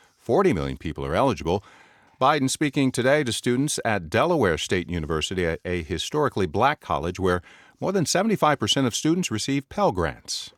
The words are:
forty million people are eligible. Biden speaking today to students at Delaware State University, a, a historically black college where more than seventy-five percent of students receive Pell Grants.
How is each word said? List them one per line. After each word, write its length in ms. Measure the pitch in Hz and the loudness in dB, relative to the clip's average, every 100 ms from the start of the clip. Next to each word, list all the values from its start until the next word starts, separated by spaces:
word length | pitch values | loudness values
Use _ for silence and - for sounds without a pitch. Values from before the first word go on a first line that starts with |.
| _ _ | _ _
forty 340 | - 143 196 | 0 2 4
million 260 | 92 69 69 | 2 -2 -6
people 280 | 82 76 69 | -8 -6 -2
are 80 | |
eligible. 500 | 87 135 95 76 101 - - - _ _ - | 0 0 0 0 -2 -4 -20 -20 _ _ 0
Biden 300 | 131 156 131 | 2 2 0
speaking 420 | - 151 151 131 | -2 -2 2 0
today 320 | 127 123 151 | 2 2 2
to 80 | 127 | 0
students 480 | - 123 123 147 - 117 | -2 0 0 0 -2 -2
at 240 | 104 80 | -2 0
Delaware 480 | 107 160 165 101 78 | 0 2 4 2 2
State 320 | - 95 85 | 0 -2 0
University, 560 | 87 76 80 - 92 85 | -4 -2 -2 -2 -2 -2
a, 120 | 82 | -2
a 200 | 92 90 | -4 -4
historically 640 | 80 82 - 151 135 - 90 | -4 -6 -4 -2 0 0 -2
black 340 | 92 131 151 | 2 0 0
college 360 | - 73 82 92 | -2 -2 -2 -2
where 240 | 92 90 - - - - | 0 0 -2 -20 -20 -6
more 140 | 151 | -2
than 120 | 196 147 | 0 0
seventy-five 540 | 180 220 196 151 143 | 0 2 2 2 2
percent 260 | 107 - 127 | 0 0 0
of 80 | |
students 380 | - 151 180 175 | 0 0 0 0
receive 380 | 107 - 139 - | -4 -2 -4 -4
Pell 240 | - 190 | 0 0
Grants. 580 | 92 80 - - - - | 2 -2 -4 -10 -10 -10